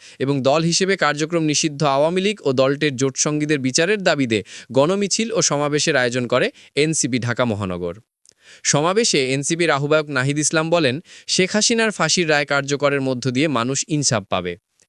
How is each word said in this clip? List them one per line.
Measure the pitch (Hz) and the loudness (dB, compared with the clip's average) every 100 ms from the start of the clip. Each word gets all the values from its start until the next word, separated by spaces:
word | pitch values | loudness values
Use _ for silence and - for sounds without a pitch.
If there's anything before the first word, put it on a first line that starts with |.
| - - | -8 -6
এবং | 131 143 | -2 0
দল | 127 156 | 2 2
হিসেবে | 165 165 185 190 | 2 0 0 0
কার্যক্রম | 147 147 156 170 | 0 0 -2 0
নিষিদ্ধ | 156 143 160 143 | 0 0 -2 0
আওয়ামী | 151 135 156 185 | 2 2 2 0
লীগ | 196 208 214 | -2 -2 0
ও | |
দলটির | 131 135 143 151 123 | 2 2 2 -2 0
জোটসঙ্গীদের | 135 - 160 151 151 151 | -2 -2 -2 -2 0 0
বিচারের | 127 127 170 214 | 0 0 0 2
দাবিতে | 180 151 127 107 - - - | 2 2 2 0 -4 -14 -2
গণমিছিল | 120 147 196 202 - 226 | 2 2 2 -2 -2 -2
ও | 180 | 0
সমাবেশের | - 143 147 147 165 139 | 0 0 0 0 0 0
আয়োজন | 123 127 120 | 0 -2 0
করে | 123 202 - - - | 0 0 -6 -6 -2
এনসিপি | 156 156 127 123 | 0 0 -2 -2
ঢাকা | 120 117 123 | -2 0 0
মহানগর। | 101 98 87 87 104 _ _ _ _ - - | 0 -4 -4 -6 -8 _ _ _ _ -20 -10
সমাবেশে | - 143 160 196 233 156 131 | -2 0 2 2 2 0 0
এনসিপির | 135 143 165 165 | -2 -2 0 0
আহ্বায়ক | 143 143 156 151 | 2 2 0 0
নাহিদ | 135 135 147 | -2 0 0
ইসলাম | 147 160 160 | 0 0 2
বলেন, | 170 139 135 - - - | 2 2 -2 -8 -14 -4
"শেখ | - 185 | 0 0
হাসিনার | 208 - 226 220 | 0 0 0 0
ফাঁসির | - 160 - 160 | 0 0 0 2
রায় | 147 147 | 2 2
কার্যকরের | 143 139 139 143 139 | -2 0 0 0 2
মধ্য | 131 123 131 | -2 -2 -2
দিয়ে | 123 160 | 0 0
মানুষ | 123 120 135 - | 0 -2 -4 -2
ইনসাফ | 151 135 113 | -2 0 -2
পাবে। | 98 92 87 87 _ _ | -2 -4 -4 -10 _ _